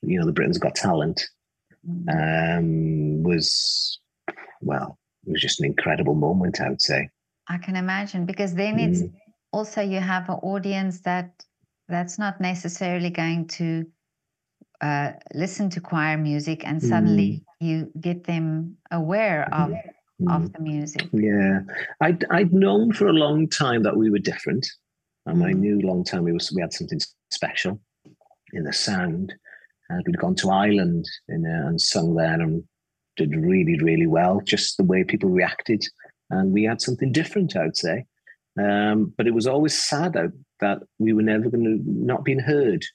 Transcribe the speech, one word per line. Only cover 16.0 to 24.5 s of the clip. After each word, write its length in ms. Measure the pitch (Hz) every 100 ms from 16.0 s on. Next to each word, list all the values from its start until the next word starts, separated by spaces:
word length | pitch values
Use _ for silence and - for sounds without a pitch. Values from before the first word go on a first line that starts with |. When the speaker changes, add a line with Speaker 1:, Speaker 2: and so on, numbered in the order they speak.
| 156 156
Speaker 2:
music, 500 | 151 147 147 160 -
and 160 | 156
suddenly 460 | 123 110 107 104 101
Speaker 1:
Mm. 380 | 104 - _ 165
Speaker 2:
you 240 | 160 156 -
get 240 | 165 175 175
them 500 | 170 160 156 165 190 _
aware 560 | 170 156 196 220 160 143
of, 180 | 151 160 165 - - _ _
Speaker 1:
Mm. 140 | 180 170
Speaker 2:
of 60 |
Speaker 1:
Mm. 100 | 175
Speaker 2:
the 80 | 180
music. 460 | 156 151 147 - -
Speaker 1:
Yeah. 480 | 110 107 - 95 95 - - - -
I'd, 240 | 156 175 -
I'd 240 | 170 196
known 380 | 185 196 202 233
for 160 | 214 202
a 60 |
long 340 | 160 147 151 156
time 360 | - 139 117
that 120 | 104 101
we 140 | 110
were 100 | 101
different, 480 | 95 - -